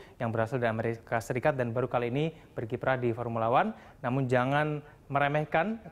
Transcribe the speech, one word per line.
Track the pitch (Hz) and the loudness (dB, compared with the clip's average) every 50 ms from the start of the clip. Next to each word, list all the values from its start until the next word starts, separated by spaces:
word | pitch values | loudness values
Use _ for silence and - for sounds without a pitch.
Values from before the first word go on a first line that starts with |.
| - - - - | -20 -18 -10 -6
yang | 127 113 | -4 -2
berasal | 110 113 113 107 139 123 | 0 0 -2 0 0 -2
dari | 117 113 | 0 0
Amerika | 110 113 110 113 117 113 - - 123 113 - | 0 0 -2 -2 -4 -4 -6 -4 -4 -4 -2
Serikat | - 127 123 - 151 143 | -2 -4 0 2 2 2
dan | 127 123 117 | 2 -2 -2
baru | 113 127 120 | 0 -2 -2
kali | - - 123 120 117 | 0 0 0 0 0
ini | 123 143 156 165 160 - - - - | 0 0 -2 -2 -4 -8 -20 -12 -8
berkiprah | 120 120 110 123 113 - 131 131 123 | -8 -6 -6 -4 -2 0 0 0 2
di | 123 120 110 | 2 0 0
Formula | 120 117 120 117 113 113 | 0 -4 -4 -2 0 2
One. | 113 127 156 190 220 220 - - - - - - | 4 4 4 4 2 -2 -8 -16 -20 -14 -6 -4
Namun | 120 127 139 135 | -2 0 0 2
jangan | 123 127 123 123 135 143 147 151 151 151 147 - - - - - | 4 4 4 4 4 2 2 2 0 -2 -6 -8 -12 -20 -20 -10
meremehkan | - 135 139 143 139 147 151 151 - - 160 175 214 226 226 - 165 | -2 0 2 2 2 2 0 -2 2 2 2 2 2 -2 -6 -10 -12